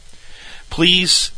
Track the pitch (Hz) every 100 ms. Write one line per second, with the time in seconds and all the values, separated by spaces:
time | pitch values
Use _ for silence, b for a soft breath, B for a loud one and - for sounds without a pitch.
0 | - B B B B B B - 175 180
1 | 175 - -